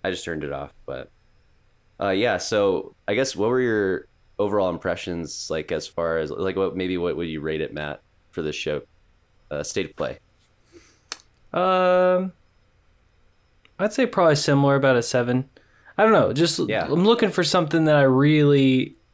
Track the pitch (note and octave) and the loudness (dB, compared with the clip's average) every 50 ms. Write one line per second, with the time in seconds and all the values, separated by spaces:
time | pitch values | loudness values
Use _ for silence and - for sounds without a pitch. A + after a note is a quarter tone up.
0 | - F#2+ F2+ - - F2 E2 D#2 D2 C#2+ C#2 C#2 C#2+ C#2 _ - - - C2 C2 | -4 -6 -6 -6 -8 -8 -8 -8 -8 -8 -8 -10 -10 -14 _ -20 -14 -14 -12 -12
1 | C2 _ _ _ _ _ _ _ _ _ _ _ _ _ _ _ _ _ _ - | -14 _ _ _ _ _ _ _ _ _ _ _ _ _ _ _ _ _ _ -6
2 | - G2+ F#2+ G2 A2+ A#2+ G2+ F2 - - A2+ G#2+ G2+ G2 F#2 - - - - _ | -4 -2 0 0 0 0 -2 -2 -4 -2 0 2 2 2 2 0 -4 -10 -18 _
3 | _ - G#2 A#2 C3+ C3+ - - G#2 A2+ B2 B2+ B2+ A#2+ A2 G#2+ G2+ F#2+ F#2 - | _ -4 -2 -2 -2 -2 -2 -2 -2 0 0 0 0 0 0 0 0 0 -2 -4
4 | - _ _ _ _ _ _ - G#2 G2+ G2+ G#2 F#2+ F2+ E2+ E2 - F#2 F2 F2 | -6 _ _ _ _ _ _ -4 -2 -2 0 0 0 -2 -4 -4 -4 -6 -6 -4
5 | - F2+ F2 E2+ E2 D2+ - - - - D#2+ D#2+ D#2 - F2 D#2 - - - - | -6 -8 -8 -8 -8 -10 -10 -12 -8 -6 -6 -6 -4 -4 -6 -6 -6 -8 -6 -6
6 | E2+ E2 E2 E2 D#2 D2 - - F#2 F#2+ F2 G2 F#2+ F2+ D#2+ F#2 F#2 F2+ F#2 F2 | -4 -2 -2 -4 -4 -6 -6 -6 -6 -4 -2 -2 -4 -4 -2 -4 -4 -2 -2 -2
7 | E2+ F2 D#2 D#2+ F2 E2 D#2 D2+ D2 D#2 D#2 D#2 D#2 - C#2+ D2+ D2+ D2 D2 - | -2 -4 -4 -4 -6 -6 -6 -6 -6 -6 -4 -4 -6 -6 -6 -10 -10 -10 -10 -12
8 | _ _ _ _ _ _ _ - D#2+ D2+ D2 - - D2 D2+ D2 - _ _ _ | _ _ _ _ _ _ _ -6 -6 -6 -6 -6 -6 -6 -6 -6 -8 _ _ _
9 | _ _ _ _ _ _ _ _ _ _ D2 D2 D2+ - - G2+ F#2 - - - | _ _ _ _ _ _ _ _ _ _ -8 -8 -8 -6 -6 -6 -6 -6 -6 -8
10 | C#2+ B1 - - _ _ _ _ _ _ _ _ _ _ _ - _ _ _ _ | -8 -8 -8 -12 _ _ _ _ _ _ _ _ _ _ _ -20 _ _ _ _
11 | _ _ - - _ _ _ _ _ - - F3 F3+ F#3 F#3 F#3 F#3 F3+ F3+ F3+ | _ _ -16 -16 _ _ _ _ _ -8 -4 -2 0 2 2 2 2 4 4 4
12 | F#3 F3+ F#3 F3+ F#3+ F#3 - _ _ _ _ _ _ _ _ _ _ _ _ _ | 4 4 2 0 -2 -4 -10 _ _ _ _ _ _ _ _ _ _ _ _ _
13 | _ _ _ _ _ _ _ _ _ _ _ _ _ _ _ - F#3 G#3+ - - | _ _ _ _ _ _ _ _ _ _ _ _ _ _ _ -4 -4 -2 0 0
14 | C4 - - G3 F3 E3 D3+ D3 - - C#3+ C#3 C#3 C#3 C#3 C#3 C3+ C3+ B2+ A#2+ | -2 0 2 2 4 4 4 4 2 2 2 4 4 4 2 4 4 4 2 2
15 | A2+ - - B2 A#2+ B2 B2 B2+ C3+ - _ - _ _ _ _ _ - _ - | 0 0 -2 0 0 2 0 -2 -2 -4 _ -20 _ _ _ _ _ -10 _ 2
16 | G#3 A3 A3 E3+ A#2 F#2 A#2+ C#3+ E3+ D#3+ C#3+ - - - A2 G#2 D#2+ - C#3 E3+ | 4 6 6 4 4 2 2 2 0 0 2 -2 -2 -2 -2 -2 -2 0 0 2
17 | F#3 G#3+ A#3 A3+ A3+ G3 - - F3 C#3+ - F#3 F3 D3 E3 E3 D#3+ D#3 D3+ D3 | 4 4 4 4 2 0 0 0 0 2 2 0 0 2 0 2 4 4 4 6
18 | C#3 C3+ C3 C3 C#3 D3 D#3 D3+ D3 C#3+ C#3+ C#3 C3+ C3+ C3 B2+ - - - _ | 6 4 4 4 4 4 4 4 4 4 6 6 4 4 4 2 0 -4 -10 _
19 | _ _ | _ _